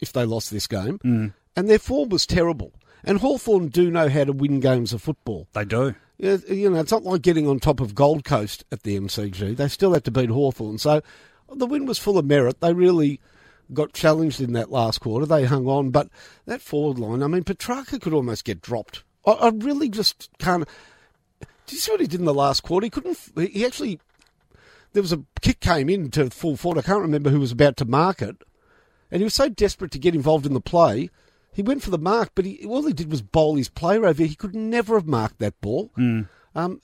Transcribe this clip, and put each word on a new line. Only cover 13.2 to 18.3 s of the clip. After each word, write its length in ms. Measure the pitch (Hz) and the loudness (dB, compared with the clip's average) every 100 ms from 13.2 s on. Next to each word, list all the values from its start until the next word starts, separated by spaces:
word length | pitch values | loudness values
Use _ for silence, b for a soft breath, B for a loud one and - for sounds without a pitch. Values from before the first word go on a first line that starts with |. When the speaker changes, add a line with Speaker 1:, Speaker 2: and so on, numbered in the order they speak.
| b b b b b | b b b b b
Speaker 1:
got 200 | 135 151 | -6 -6
challenged 460 | - 160 156 160 135 | 0 2 4 0 -2
in 120 | 127 | -4
that 160 | 120 110 | -4 -2
last 260 | 131 113 - | 0 0 -2
quarter. 240 | 120 113 | -4 -2
They 200 | 151 160 127 | 2 2 2
hung 200 | 139 127 | 0 0
on. 220 | 139 139 | 0 2
But 180 | 139 143 b b b b | 0 0 b b b b
that 140 | 254 | -12
forward 380 | - 147 151 127 | -6 -2 -2 -4
line, 240 | 110 120 | -4 -4
I 40 | 143 | -2
mean, 160 | 180 | -2
Petrarca 540 | 175 190 - 254 269 262 | -4 -6 -6 -8 -8 -8
could 120 | 170 | -2
almost 320 | 156 123 | -2 -2